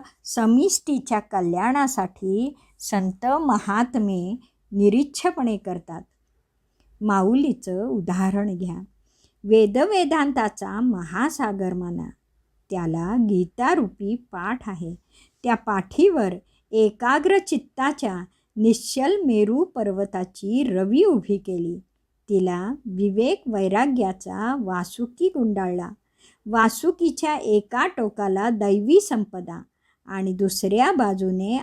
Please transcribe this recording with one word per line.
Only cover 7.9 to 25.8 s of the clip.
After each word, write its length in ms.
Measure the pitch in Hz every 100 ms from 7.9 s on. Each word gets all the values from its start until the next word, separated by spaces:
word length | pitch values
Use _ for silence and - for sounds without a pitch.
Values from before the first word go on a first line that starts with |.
| 240 170 180 190 202 208 180
घ्या. 260 | 180 175 196 _ _ _ _ _
वेदवेदांताचा 1400 | 202 220 208 220 359 392 311 311 285 262 214 - 196 196
महासागर 960 | 247 196 165 180 277 302 233 196 185
माना, 340 | 180 175 170 156 - _ _ _ _ _
त्याला 460 | 185 170 165 175 247
गीतारूपी 1000 | 220 190 180 - 254 349 208 - 202 240 -
पाठ 360 | 185 185 247 -
आहे. 260 | 180 165 180 _ _ _ _
त्या 120 | 240
पाठीवर 800 | 220 - 196 185 - 381 330 196 180 - _ _
एकाग्र 680 | 220 214 214 240 294 359 392
चित्ताच्या 840 | 381 269 - - 269 294 220 180 185 _ _ 214
निश्चल 640 | 220 226 - 269 277 415
मेरू 440 | 311 214 208 247
पर्वताची 1000 | 370 254 208 190 196 185 185 - 196 240
रवी 400 | 277 185 190 254
उभी 340 | 415 254 175 202
केली. 420 | 196 180 170 180 - _ _ _ -
तिला 460 | 196 185 175 196 294 233
विवेक 560 | 185 202 196 247 392 269
वैराग्याचा 1120 | 208 190 196 277 254 190 185 - 190 220 277
वासुकी 680 | 196 180 175 - 240 - 370
गुंडाळला. 600 | 311 226 196 185 180